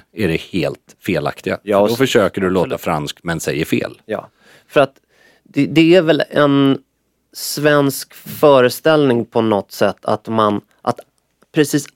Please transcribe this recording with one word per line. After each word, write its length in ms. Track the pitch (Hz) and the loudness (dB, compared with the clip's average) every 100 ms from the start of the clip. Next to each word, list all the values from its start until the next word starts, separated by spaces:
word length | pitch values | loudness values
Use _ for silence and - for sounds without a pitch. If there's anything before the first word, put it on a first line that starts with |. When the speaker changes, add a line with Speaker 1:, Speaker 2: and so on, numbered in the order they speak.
| - | -10
Speaker 1:
är 160 | - 98 | -6 -4
det 120 | 82 | -4
helt 560 | - 95 73 - _ _ | -6 -6 -4 -6 _ _
felaktiga. 580 | - 127 143 - - 95 | -6 -4 -4 -8 -8 -6
Speaker 2:
Ja, 160 | 101 98 | -2 0
Speaker 1:
För 100 | 104 | 2
då 60 | |
Speaker 2:
så 20 | 117 | 0
Speaker 1:
försöker 440 | 127 120 95 - | 0 2 0 0
du 100 | 92 | -2
låta 140 | 92 | 0
Speaker 2:
absolut. 160 | 82 87 | -2 -4
Speaker 1:
fransk, 380 | - 78 73 - | -4 -4 -6 -10
men 180 | 85 - | -8 -6
säger 240 | - 71 | -6 -6
fel. 360 | 160 120 - - - | -4 -4 -6 -12 -12
Speaker 2:
Ja, 220 | 107 - _ _ _ _ | -12 -12 _ _ _ _
för 120 | - | 0
att 140 | 135 _ _ _ _ _ | 0 _ _ _ _ _
det, 220 | _ - 139 | _ -4 0
det 280 | 143 165 | 2 4
är 80 | 180 | 4
väl 200 | 160 156 - | 2 0 -2
en 480 | - 147 139 139 135 _ _ _ _ _ | 0 2 2 2 0 _ _ _ _ _
svensk 800 | - - - 147 147 139 135 - | -14 -10 -2 2 2 2 -2 -10
föreställning 1120 | - - - 147 139 123 - - 156 143 120 113 | -18 -18 0 4 6 4 0 0 2 2 0 -2
på 140 | 120 | -2
något 320 | 113 104 - | 0 0 -4
sätt 240 | - 104 - | -2 -2 -2
att 240 | - 110 - | -6 -6 -4
man, 320 | 113 107 104 - _ | -2 0 -2 -6 _
att 180 | - - - _ _ _ _ | -8 -8 -12 _ _ _ _
precis 320 | - 143 151 - | -2 0 -2 -6